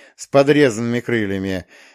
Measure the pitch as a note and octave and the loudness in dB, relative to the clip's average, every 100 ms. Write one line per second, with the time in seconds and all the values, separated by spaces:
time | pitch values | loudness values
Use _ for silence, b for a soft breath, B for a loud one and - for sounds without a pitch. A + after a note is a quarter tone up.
0 | b b - C#3 C#3 D3 C#3 G#2+ A#2 A#2+ | b b -2 2 4 4 2 0 -4 -4
1 | - A#2 G2+ G2 F#2+ F#2 - b b | -2 -4 -2 -4 -6 -6 -10 b b